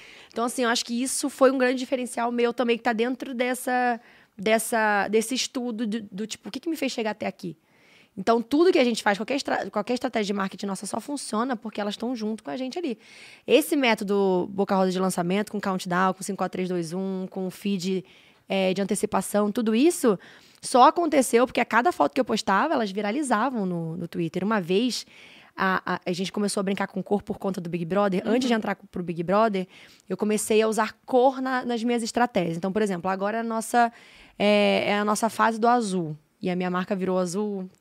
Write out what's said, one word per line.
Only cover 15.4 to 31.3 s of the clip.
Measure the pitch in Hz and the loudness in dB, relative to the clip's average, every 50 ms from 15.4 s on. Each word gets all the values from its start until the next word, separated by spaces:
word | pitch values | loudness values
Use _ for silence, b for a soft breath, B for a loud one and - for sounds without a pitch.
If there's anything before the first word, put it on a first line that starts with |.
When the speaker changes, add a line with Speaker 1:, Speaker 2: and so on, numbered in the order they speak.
| 208 - | -2 -2
Speaker 1:
com | - 202 | -6 -6
countdown, | - 202 190 180 - 185 175 180 190 185 180 | -4 -2 -4 -4 -4 -2 0 2 2 2 0
com | - | -2
cinco, | 180 - 190 - | -6 -8 -4 -4
quatro, | 190 185 | -4 -4
três, | - 185 185 180 | -2 -4 -4 -2
dois, | 180 175 170 156 170 | -2 -4 -4 -4 -6
um, | 190 190 190 190 185 185 180 | -6 -4 -4 -4 -6 -6 -6
com | - 190 185 185 | -6 -6 -6 -6
feed, | - - - 202 202 180 165 190 190 185 180 b b b b b b b b - | -8 -6 -4 -2 -2 -2 -2 -2 -2 -2 -4 b b b b b b b b -4
é, | 190 190 190 185 | 0 0 2 2
de | 185 190 | 2 0
antecipação, | 196 185 214 - - 208 - 190 - - - 202 208 208 | 0 0 0 -2 -2 0 -2 -2 -2 0 0 0 0 2
tudo | 196 247 214 226 220 | 0 0 0 2 2
isso | 233 285 349 349 - - 240 190 B B B B B B B B B | 4 4 4 2 2 2 2 2 B B B B B B B B B
só | - - - 240 247 311 | -8 2 6 8 8 8
aconteceu | 320 349 339 302 311 277 240 - - 226 254 | 8 4 0 2 2 2 2 4 4 2 2
porque | 247 - 262 | 2 0 -2
a | 226 | -2
cada | - 220 226 240 - | 2 2 2 2 2
foto | - - 285 - - | 2 2 0 0 2
que | 277 | -2
eu | 240 | 0
postava, | - 226 202 - - 190 196 254 311 | 0 -2 -2 0 2 2 2 2 2
elas | 320 247 226 196 | 0 0 -2 -2
viralizavam | 190 208 208 202 220 302 302 240 233 208 233 277 262 220 196 | -4 -4 -4 -2 -2 -2 0 0 2 2 2 0 0 -2 -2
no, | 185 175 170 165 160 160 180 | -2 -2 -4 -4 -6 -6 -8
no | 170 170 | -8 -8
Twitter. | - 180 170 156 - 180 185 | -4 -4 -4 -2 -2 -2 0
Uma | 208 226 208 | 0 0 0
vez, | 170 156 185 202 247 247 - - - B B B B B B B B B B | 0 0 0 2 2 0 -2 -6 -10 B B B B B B B B B B
a, | - 190 190 185 - - - 180 | -2 0 0 0 -2 -2 -4 -6
a, | - - | -6 -4
a | - | -6
gente | 175 165 190 170 | -4 -4 -6 -6
começou | - 208 202 196 - 208 | -4 -4 -4 -2 -2 -2
a | 190 | -2
brincar | 196 202 - 196 | -2 -2 -4 -4
com | - - 185 | -6 -6 -8
cor | 175 - 208 202 | -4 -2 -2 -4
por | - - 196 - | -2 -6 -10 -6
conta | - 196 185 196 | -6 -6 -6 -6
do | 165 170 | -6 -6
Big | 165 175 170 | -6 -6 -4
Brother. | 160 190 202 208 202 185 196 - | -2 0 0 2 2 0 0 0
Speaker 2:
Uhum. | 214 | 0
Speaker 1:
Antes | 220 254 262 247 | 0 2 2 2
de | 233 | 0
entrar | 220 214 208 196 | 0 0 -2 -6
co-, | - - | -6 -8
pro | - - 190 | -12 -10 -8
Big | 175 170 170 165 | -6 -6 -6 -4
Brother, | 170 165 190 208 226 226 196 185 180 B B B B B B B B - | -2 2 4 4 4 4 2 -2 -4 B B B B B B B B -8
eu | 190 | -4
comecei | - 214 214 214 208 - - 220 214 | -2 0 0 0 0 0 2 4 4
a | 220 220 | 4 2
usar | 214 226 214 208 - _ - | 2 0 -2 -2 -4 _ -6
cor | - 262 247 247 269 | 2 4 6 6 6